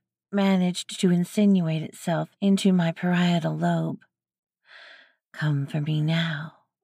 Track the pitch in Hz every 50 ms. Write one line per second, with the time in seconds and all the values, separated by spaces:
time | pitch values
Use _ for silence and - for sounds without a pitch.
0 | _ _ _ _ _ _ - 202 196 196 190 185 180 180 175 - - - - -
1 | - 185 175 175 175 - - - 208 202 196 185 170 160 160 156 156 - - -
2 | - - 165 156 156 - _ _ 196 196 196 190 - 196 185 180 170 165 165 -
3 | - 180 175 175 175 175 175 170 160 165 156 156 170 175 170 165 160 160 - -
4 | _ _ _ _ _ _ _ _ _ _ _ _ _ _ - - - - - -
5 | - _ _ _ _ _ - - - 151 147 143 139 139 - 156 147 151 156 151
6 | 151 156 165 165 165 165 156 147 156 160 - _ _ _ _ _